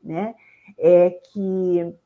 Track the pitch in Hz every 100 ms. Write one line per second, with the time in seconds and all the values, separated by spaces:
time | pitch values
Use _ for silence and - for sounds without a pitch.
0 | - 160 214 226 _ _ _ - 160 175
1 | 180 180 - 202 190 185 185 175 170 170